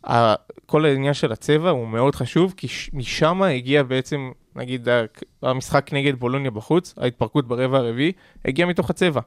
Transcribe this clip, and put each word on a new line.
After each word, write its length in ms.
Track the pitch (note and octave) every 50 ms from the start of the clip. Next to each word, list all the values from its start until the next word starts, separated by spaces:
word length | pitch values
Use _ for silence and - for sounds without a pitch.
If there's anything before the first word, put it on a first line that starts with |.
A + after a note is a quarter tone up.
| -
ה-, 280 | - B2+ A#2+ A#2 A2 G#2 - _ _ - - _
כל 200 | - - D3+ D#3
העניין 280 | D#3 C#3 C3+ C3+ C#3 D3
של 180 | - - C#3
הצבע 380 | A2 A2 - - D3 D3+ D#3+ F#3
הוא 180 | E3 B2+ A#2
מאוד 280 | A2+ A2 A#2 B2 C#3 C#3
חשוב, 380 | - C3 A#2+ - D#3 F3 F#3+ F#3
כי 100 | - -
ש-, 220 | B2+ - - - - -
משם 480 | C#3+ B2 - - - E3 D#3 F3 F#3+
הגיע 420 | G3 F#3+ C#3+ B2+ B2 B2+ C#3 D3 C#3
בעצם, 480 | B2 C3 C3 B2+ - D#3+ C#3+ C3+ B2+ B2 _ _ _ _
נגיד, 340 | B2+ B2 B2 B2+ B2+ A#2+ A#2+
ה-, 140 | A#2+ A#2+ A2+ G#2+ _ - - _ _ _
המשחק 480 | - B2+ B2+ C3 - - - C#3+ C#3 - D3
נגד 260 | C#3+ C#3 C#3+ C#3 B2
בולוניה 320 | B2 A#2+ B2+ C#3 C#3 C3+
בחוץ, 420 | A2 G#2+ A#2 - D#3 F3 F3 - -
ההתפרקות 500 | - - B2+ B2 _ B2 A2 _ D3+ C3+
ברבע 300 | A#2+ B2 A#2+ C3 B2+ C3
הרביעי, 340 | C#3 B2 A#2 A2+ A#2+ C#3 E3 G3 _ _ _ _ - -
הגיע 200 | - C3 D3+ E3+
מתוך 240 | F3+ F3 - F3+ -
הצבע 320 | F3+ - F#3+ F3+ D3+ B2+ A2+